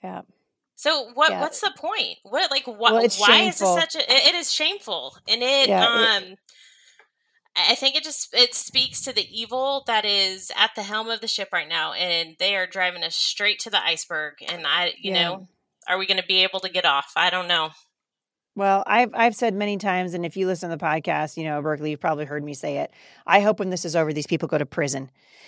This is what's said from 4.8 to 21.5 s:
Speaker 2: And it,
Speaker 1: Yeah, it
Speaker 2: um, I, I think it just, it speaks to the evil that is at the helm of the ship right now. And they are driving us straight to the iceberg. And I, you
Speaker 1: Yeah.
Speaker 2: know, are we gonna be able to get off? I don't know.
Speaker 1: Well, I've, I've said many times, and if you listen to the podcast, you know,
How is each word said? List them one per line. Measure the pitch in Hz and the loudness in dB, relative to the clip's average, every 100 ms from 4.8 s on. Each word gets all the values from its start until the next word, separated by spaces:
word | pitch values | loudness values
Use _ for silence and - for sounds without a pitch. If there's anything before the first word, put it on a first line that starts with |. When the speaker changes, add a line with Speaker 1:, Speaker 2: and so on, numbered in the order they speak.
| - 170 135 - - | -6 -8 -10 -12 -4
Speaker 2:
And | 226 | -2
it, | 254 277 262 | 2 4 4
Speaker 1:
Yeah, | 185 | 4
it | 233 233 220 202 | 4 4 2 2
Speaker 2:
um, | 185 190 _ - - _ _ _ _ _ _ _ _ | -4 -16 _ -20 -20 _ _ _ _ _ _ _ _
I, | 180 180 | 0 2
I | |
think | 240 269 294 | 2 0 -2
it | |
just, | 302 - - | -4 -8 -4
it | 240 247 | 0 0
speaks | - - 254 254 - | 0 -4 -2 -2 -4
to | 269 | -6
the | 220 - | -6 -6
evil | 220 220 254 269 277 269 | -8 -8 -4 -2 -2 -2
that | 220 208 | -2 0
is | 202 190 190 - - | 0 0 -4 -6 0
at | 220 | 0
the | - | -2
helm | 202 214 226 | -6 -6 -4
of | 220 | -6
the | 226 | -4
ship | - 196 | -6 -4
right | 180 151 | -4 -2
now. | 165 156 | -4 -2
And | - 180 170 165 160 | -2 -2 -2 -4 -2
they | 185 196 | 0 0
are | 185 | -2
driving | 190 180 175 | -2 -2 -2
us | 165 | -6
straight | - - - 208 208 | -2 -2 0 -2 -2
to | 226 | -2
the | 202 | -2
iceberg. | 170 165 - 160 151 - - | 0 -2 -4 -6 -6 -8 -10
And | 170 151 | -6 -2
I, | 165 175 - | 0 0 -4
you | 196 | -2
Speaker 1:
Yeah. | 175 | 0
Speaker 2:
know, | 170 190 - _ _ _ - | 0 -4 -12 _ _ _ -4
are | 185 | -2
we | 190 | 0
gonna | 190 180 | 0 2
be | 185 | 2
able | 185 190 | 2 0
to | 180 | -4
get | 180 170 | 0 2
off? | 139 - 160 | 2 0 0
I | 175 | 2
don't | 185 175 | 0 0
know. | 170 160 - _ _ _ _ _ _ _ 196 | 0 -2 -8 _ _ _ _ _ _ _ 0
Speaker 1:
Well, | 196 196 - | 2 2 4
I've, | 220 247 | 4 4
I've | 233 233 214 | 4 2 2
said | 233 | 0
many | 196 208 202 | 0 -2 -2
times, | 202 180 180 | 0 0 -2
and | 170 170 | -4 -4
if | 190 | -2
you | 185 | -2
listen | 170 175 | -2 -4
to | 165 | -4
the | |
podcast, | 165 160 170 151 156 - | 0 0 0 -2 -2 -4
you | |
know, | 156 | -4